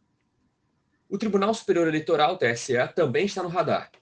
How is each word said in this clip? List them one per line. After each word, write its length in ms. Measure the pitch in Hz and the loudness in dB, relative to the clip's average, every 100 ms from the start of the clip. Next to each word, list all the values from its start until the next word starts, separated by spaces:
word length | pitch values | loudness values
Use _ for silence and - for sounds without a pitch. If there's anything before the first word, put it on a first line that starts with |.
| _ _ _ _ _ _ _ _ _ _ _ | _ _ _ _ _ _ _ _ _ _ _
O 100 | 196 | -4
Tribunal 340 | 220 196 202 220 | 0 2 0 -2
Superior 320 | - 175 165 | 0 2 2
Eleitoral, 500 | 156 156 151 151 185 | 0 0 2 2 2
T 80 | 123 | 0
S 300 | 117 - 123 | -2 -2 0
E, 120 | 135 | 0
também 360 | - 147 143 202 | 0 0 0 -2
está 160 | 190 | -4
no 80 | 175 | -4
radar, 400 | 175 151 95 - _ | -2 0 -2 -4 _